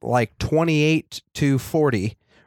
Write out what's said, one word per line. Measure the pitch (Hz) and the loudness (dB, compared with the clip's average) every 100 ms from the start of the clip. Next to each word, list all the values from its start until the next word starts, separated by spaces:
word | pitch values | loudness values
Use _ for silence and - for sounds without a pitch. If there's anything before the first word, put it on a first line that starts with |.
like, | 117 123 113 - | -2 0 0 -4
twenty-eight | - 156 170 151 151 160 - - - - | -2 0 2 2 2 0 -2 -14 -18 -4
to | 143 135 | 0 0
forty | - 160 147 113 101 - _ _ | 0 0 0 0 -4 -8 _ _